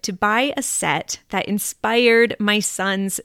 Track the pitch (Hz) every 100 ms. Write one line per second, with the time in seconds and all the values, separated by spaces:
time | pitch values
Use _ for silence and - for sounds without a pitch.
0 | - 185 208 220 277 277 254 - 156 151
1 | - - - 196 - 208 - - 214 233
2 | 247 226 233 - 208 208 - - 190 196
3 | 196 -